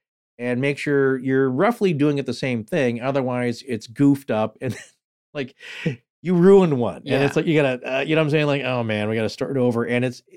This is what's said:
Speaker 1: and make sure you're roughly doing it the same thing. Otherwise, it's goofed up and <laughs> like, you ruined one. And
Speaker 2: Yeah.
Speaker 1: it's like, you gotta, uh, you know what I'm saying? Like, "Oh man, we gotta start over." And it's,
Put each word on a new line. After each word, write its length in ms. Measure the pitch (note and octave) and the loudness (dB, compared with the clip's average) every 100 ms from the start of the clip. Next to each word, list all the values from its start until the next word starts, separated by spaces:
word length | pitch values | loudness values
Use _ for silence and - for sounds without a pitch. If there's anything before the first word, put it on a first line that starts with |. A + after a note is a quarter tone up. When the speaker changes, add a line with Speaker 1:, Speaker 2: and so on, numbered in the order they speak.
| _ _ _ - | _ _ _ -8
Speaker 1:
and 200 | B2 B2 | -4 -2
make 160 | C#3 C#3+ | -2 -2
sure 420 | - C#3+ C3+ C3 | -2 2 2 0
you're 300 | C3 C3 C3+ | 0 2 2
roughly 440 | B2+ G3+ A3+ G3 | 2 0 0 0
doing 260 | D3 D3 C#3+ | 2 0 0
it 80 | C3+ | -4
the 80 | |
same 300 | A#2+ C3+ A#2+ | -6 -4 -4
thing. 360 | G#2 F3 B2 A#2 | -4 -2 -2 -2
Otherwise, 640 | C3 C#3 B2+ B2 B2 A#2+ - | -4 -2 -2 -4 -4 -6 -8
it's 180 | A2+ - | -10 -8
goofed 460 | A2 C#3+ C#3 - | 2 2 2 0
up 260 | A2 A2 - | -2 -2 -6
and 160 | C3 - - _ | -8 -8 -14 _
<laughs> 300 | _ _ _ | _ _ _
like, 200 | D3+ B2+ _ - - E3 B2+ _ _ | -12 -12 _ -20 -8 -8 -8 _ _
you 120 | - | 0
ruined 440 | F3 F3+ G3 F3+ C3+ | 6 8 8 6 2
one. 180 | A2 E2 | -2 -4
And 100 | C#3+ | -2
Speaker 2:
Yeah. 180 | C3 | 0
Speaker 1:
it's 100 | C#3 | 2
like, 120 | D#3 E3 | 0 0
you 80 | D3+ | 2
gotta, 220 | C#3 B2 B2+ C3 | 2 -2 -4 -4
uh, 40 | |
you 140 | D#3 | 0
know 60 | D#3 | 0
what 60 | D3+ | 2
I'm 40 | |
saying? 160 | D3+ D3 | 2 0
Like, 160 | C#3+ | -2
"Oh 200 | B2+ B2+ | -2 -2
man, 260 | A2+ G#2+ G#2 | -2 -2 -2
we 80 | A2+ | -2
gotta 140 | G#2+ | -2
start 260 | - C3+ C3+ | -4 -4 0
over." 300 | B2 A#2 A#2 | 0 0 -2
And 180 | B2 | -2
it's, 180 | B2+ B2 _ | -2 -6 _